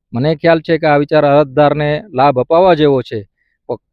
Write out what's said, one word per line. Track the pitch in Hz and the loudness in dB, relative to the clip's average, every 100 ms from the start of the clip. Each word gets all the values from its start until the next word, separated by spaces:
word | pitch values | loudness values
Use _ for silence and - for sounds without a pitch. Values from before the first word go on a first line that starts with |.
| _ | _
મને | 117 147 160 | -6 -4 -2
ખ્યાલ | 170 165 | 0 0
છે | 156 160 | 0 -2
કે | 160 | 0
આ | 147 | 0
વિચાર | 147 151 143 | 0 0 2
અરજદારને | 143 143 131 147 147 147 151 - | 2 0 0 0 0 -2 -4 -6
લાભ | 123 143 127 | -2 0 0
અપાવવા | 123 165 190 | 0 2 2
જેવો | 160 147 135 | 2 2 0
છે, | - 110 98 _ _ _ - | -4 -12 -14 _ _ _ -12
પણ | 110 _ | -12 _